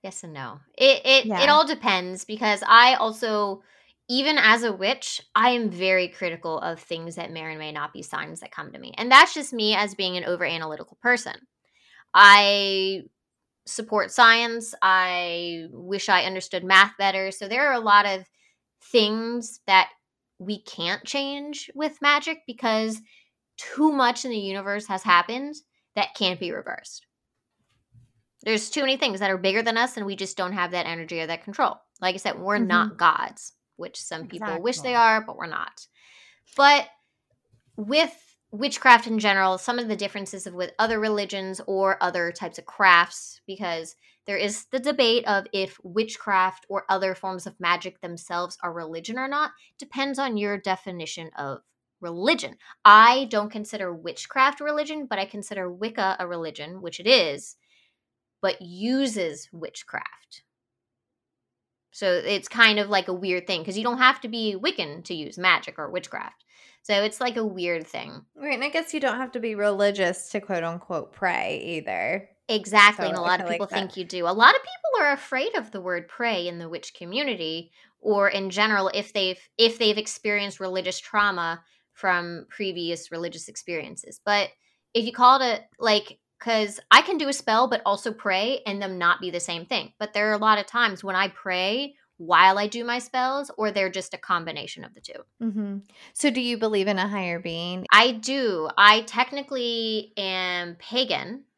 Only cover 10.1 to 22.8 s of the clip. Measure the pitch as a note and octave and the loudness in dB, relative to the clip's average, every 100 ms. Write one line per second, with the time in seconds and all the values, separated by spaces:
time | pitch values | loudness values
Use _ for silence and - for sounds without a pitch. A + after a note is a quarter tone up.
10.1 | F3+ E3+ F3 F3 E3 D#3+ D#3 D#3+ _ A#3+ | -4 -4 -4 -4 -4 -8 -12 -16 _ 0
11.1 | A#3+ - - _ _ _ _ _ - _ | 0 -2 -14 _ _ _ _ _ -20 _
12.1 | F3+ G3+ G3+ G3+ G3+ G3 G3 F#3+ F#3+ - | 10 12 12 8 2 0 0 -2 -4 -10
13.1 | _ _ _ _ _ - - A3 G#3 - | _ _ _ _ _ -12 -12 -2 -2 0
14.1 | - A3+ A3+ A#3 A#3 A3 - F#3+ F#3 F#3 | 8 8 8 2 -6 -10 0 4 4 2
15.1 | F3+ F3 E3+ F3 E3+ E3 - F3+ G3 - | -2 -4 -6 -8 -10 -12 -16 -8 -6 2
16.1 | F#3 F#3 F#3 - F#3 F#3 F#3+ G3+ - G3 | 2 2 -6 -8 -8 0 0 0 -4 -4
17.1 | F#3+ F#3+ F#3+ G3 A#3+ D4 B3 A3 G3+ G3+ | -2 -6 -10 -6 -2 -2 -2 2 2 2
18.1 | F#3+ F#3 _ _ _ _ _ - A#3+ G#3 | -6 -10 _ _ _ _ _ 0 2 2
19.1 | A3 A3+ A#3+ A3+ - - F#3+ F#3 _ _ | -2 -6 -8 -10 -14 4 4 4 _ _
20.1 | _ _ _ F3+ G#3 - - E3+ G3 - | _ _ _ -10 -10 -10 -6 -4 -4 -4
21.1 | C#4 C#4 C#4+ D4 D4 - C#4 D4+ D4+ C#4+ | -6 -6 -8 -10 -14 -14 -6 -6 0 2
22.1 | D4 D#4 D#4+ - A#3 A#3+ A3 | 2 0 -8 -12 -4 -2 0